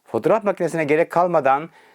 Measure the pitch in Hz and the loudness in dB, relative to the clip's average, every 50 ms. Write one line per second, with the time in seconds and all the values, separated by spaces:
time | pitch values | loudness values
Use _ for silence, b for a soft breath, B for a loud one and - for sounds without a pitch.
0 | b - - - 107 156 196 226 208 202 185 - 180 156 160 165 156 139 151 156 | b -8 -6 -2 0 2 0 2 0 -2 -2 -2 -4 -4 -2 -2 0 0 2 0
1 | 165 165 - 170 180 180 170 160 131 135 135 143 160 b b b b b b | 0 0 0 0 0 2 0 0 2 2 0 0 -2 b b b b b b